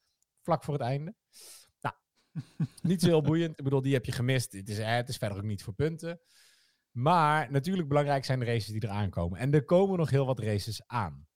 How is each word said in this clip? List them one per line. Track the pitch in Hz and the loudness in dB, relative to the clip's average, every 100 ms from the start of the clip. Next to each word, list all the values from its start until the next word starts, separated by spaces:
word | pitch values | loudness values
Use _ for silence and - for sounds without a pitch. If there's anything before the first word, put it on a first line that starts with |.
| _ _ _ _ | _ _ _ _
Vlak | - 160 | -2 -2
voor | - | -2
het | 143 | -4
einde. | 120 139 160 - _ - - - - _ | -2 -4 -6 -14 _ -20 -20 -20 -20 _
Nou, | - - _ _ _ | -8 -8 _ _ _
<laughs> | 165 - - 160 - | -14 -14 -6 -6 -4
niet | 165 180 | -2 2
zo | 175 | 4
heel | 160 | 4
boeiend. | 143 160 165 156 | 4 2 0 -2
Ik | |
bedoel, | 135 135 | 0 0
die | 135 | 2
heb | 131 | 0
je | 120 | 0
gemist. | 123 123 131 - | -2 0 0 -2
Het | 98 98 | -8 -8
is, | 104 | -6
eh, | 110 | 0
het | 120 123 | 0 -2
is | - | -6
verder | 107 98 | -6 -4
ook | |
niet | 107 98 | -6 -6
voor | - | -8
punten. | 98 151 160 165 170 _ _ _ _ _ _ _ | -2 -2 -2 -8 -12 _ _ _ _ _ _ _
Maar | 120 139 175 151 151 131 | -2 2 4 4 2 2
natuurlijk | 139 160 190 147 | -2 0 -2 2
belangrijk | 147 143 139 | 2 2 0
zijn | 127 131 | 0 -2
de | |
races | 117 117 101 | 0 -2 -2
die | 107 | -6
eraan | 107 101 98 | -4 -2 -2
komen. | - 87 90 | -2 -4 -2
En | 131 | 2
er | 151 | 2
komen | - 175 196 185 | 4 4 4 2
nog | 156 | 2
heel | 135 131 | 2 2
wat | 120 | 0
races | 107 104 - 107 - | 0 -2 -2 -10 -6
aan. | 120 90 69 76 | -4 -4 -6 -18